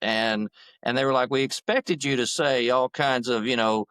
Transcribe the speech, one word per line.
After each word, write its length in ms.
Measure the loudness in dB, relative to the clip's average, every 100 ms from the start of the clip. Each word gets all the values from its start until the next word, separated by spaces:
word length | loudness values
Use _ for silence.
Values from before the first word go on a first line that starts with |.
and, 480 | -4 0 0 -2 -4 -10 -20 _
and 140 | -4 0
they 80 | 2
were 80 |
like, 180 | 2 2
We 120 | 0
expected 600 | -2 -4 -2 -2 -2 -2
you 120 | -2 0
to 100 | 0
say 420 | 0 0 2 2
all 200 | 2 0
kinds 380 | 0 0 0 0
of, 180 | -2 0
you 80 | 0
know 300 | 2 0 -2